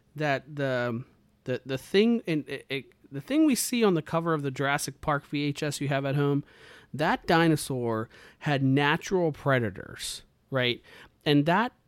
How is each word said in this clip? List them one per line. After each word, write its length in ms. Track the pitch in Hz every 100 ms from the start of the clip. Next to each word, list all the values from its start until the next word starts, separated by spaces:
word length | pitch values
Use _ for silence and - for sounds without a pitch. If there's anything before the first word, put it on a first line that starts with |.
| _ 143
that 400 | 151 135 - 147
the, 480 | 135 127 120 117 123 _ _ _ -
the, 160 | 123 131
the 120 | 135
thing 440 | - 190 226 233 -
in, 180 | 156 -
it, 180 | 139 -
it, 160 | 135 - _ -
the 100 | 139
thing 240 | - 294 311
we 100 | 233
see 280 | - 247
on 100 | 214
the 80 | 165
cover 320 | - 165 165
of 100 | 156
the 80 | 139
Jurassic 500 | 131 139 143 - -
Park 240 | - 143 -
V 160 | 147
H 200 | 147 135
S 180 | 151 -
you 60 | 139
have 180 | 139 139
at 100 | 143
home, 280 | 143 143 - - - - -
that 320 | - 165 262 -
dinosaur 840 | 165 165 151 - 131 120 110 110 - - -
had 240 | 156 139
natural 680 | 135 135 143 160 - 190 165
predators, 920 | 143 143 131 110 95 - - - - - _ -
right? 300 | 135 123 - - - - _ 156
And 200 | 143 147
that 260 | 185 247 -